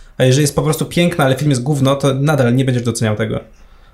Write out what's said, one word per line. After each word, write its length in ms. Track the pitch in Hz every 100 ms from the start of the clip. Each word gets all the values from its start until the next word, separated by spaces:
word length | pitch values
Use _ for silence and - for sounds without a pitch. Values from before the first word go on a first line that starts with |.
| - -
A 60 |
jeżeli 180 | 131 135
jest 140 | 147 -
po 60 |
prostu 220 | 143 151 -
piękna, 380 | 170 175 170
ale 100 | 135 131
film 140 | 151
jest 120 | 127
gówno, 340 | 123 143 131 139
to 180 | 143
nadal 400 | 131 143 143 120
nie 100 | 127
będziesz 180 | 135 123
doceniał 320 | 120 110 113 107
tego. 240 | 110 120 - - - - -